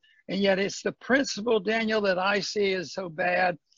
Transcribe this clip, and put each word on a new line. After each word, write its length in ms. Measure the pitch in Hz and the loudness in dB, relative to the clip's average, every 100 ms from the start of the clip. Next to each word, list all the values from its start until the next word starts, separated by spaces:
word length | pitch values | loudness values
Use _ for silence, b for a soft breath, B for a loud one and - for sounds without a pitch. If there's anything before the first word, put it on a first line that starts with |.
| _ _ - | _ _ -6
and 120 | 185 | 0
yet 200 | 196 190 | 2 2
it's 220 | 196 - | 0 -4
the 100 | 175 | -6
principle, 680 | - - 269 277 - 226 220 | -4 0 0 0 -2 0 0
Daniel, 420 | 185 226 220 220 | 2 -2 0 0
that 180 | 202 180 | 2 2
I 220 | 190 202 | 2 0
see 320 | - 214 202 | -2 0 0
is 200 | 185 160 | 0 -4
so 140 | - 185 | -8 -8
bad 500 | 156 180 180 185 175 _ | -2 0 2 0 -2 _